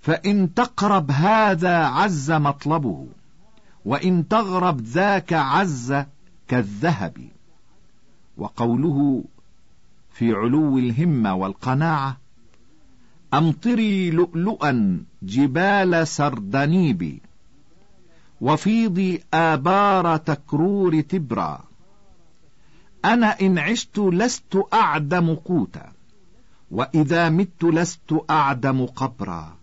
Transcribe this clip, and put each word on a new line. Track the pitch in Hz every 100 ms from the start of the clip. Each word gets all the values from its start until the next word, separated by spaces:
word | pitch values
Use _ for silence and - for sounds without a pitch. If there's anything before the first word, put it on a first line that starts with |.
فإن | - 160 185 202 185
تقرب | 180 240 - 202 202 143
هذا | 139 180 220 214 185 180 170 151
عز | 127 202 160 135
مطلبه، | 160 147 139 143 160 135 76 67 - - - - - - -
وإن | - 139 180 180 156
تغرب | 220 202 185 180 143
ذاك | 113 135 202 196 180
عز | 165 135 151 196 139 120 139 139 - - - -
كالذهب." | 127 101 101 156 131 90 - 62 - - - - - - - - - - -
وقوله | 104 - 117 120 160 139 143 131 - - - - - - - - -
في | - 117
علو | 104 113 143 156 131
الهمة | 123 113 175 139 104
والقناعة: | 95 95 98 131 131 160 156 135 131 - - - - - - - - - - -
"أمطري | 139 160 147 233 240 220 196 180
لؤلؤا | 165 175 165 185 226 151 127 101 87 - -
جبال | 95 110 143 135 190 202 185 170 160
سردنيب، | - 147 127 98 135 143 180 170 95 85 67 - - - - - - - - - - - -
وفيضي | 120 151 190 226 226 180 190 170 -
آبار | 160 165 156 147 196 202 190 170 156
تكرور | 160 147 - 147 175 202 185 156
تبرا. | 151 190 139 113 82 71 - - - - - - - - - - - - - -
أنا | - 240 220 -
إن | 190 180
عشت | 151 240 - -
لست | 202 175 240 - - 190 196
أعدم | - 196 151 143 175 165
قوتا، | 156 - 175 95 - - - - - - - - - -
وإذا | 95 131 160 151 170 165
مت | 160 202 -
لست | 165 160 170 - - 156 -
أعدم | 151 139 135 135 131 123
قبرا. | - 131 - 98 85 78 85